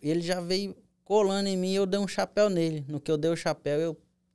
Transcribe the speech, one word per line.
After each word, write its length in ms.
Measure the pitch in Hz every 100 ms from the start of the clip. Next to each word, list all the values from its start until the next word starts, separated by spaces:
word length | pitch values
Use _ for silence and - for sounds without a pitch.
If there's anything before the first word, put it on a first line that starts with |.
ele 180 | 147 170
já 200 | 165 180
veio 360 | 175 190 196 - _ _
colando 420 | - 208 196 196 196
em 100 | 185
mim 120 | 185
e 60 | 196
eu 100 | 196
dei 140 | 202
um 80 | 196
chapéu 420 | - 190 - 208
nele. 340 | 175 165 156 135
No 120 | 147
que 100 | -
eu 40 | 156
dei 140 | 160
o 60 | 165
chapéu, 420 | 170 151 147 147
eu, 180 | 165 156 _ _ _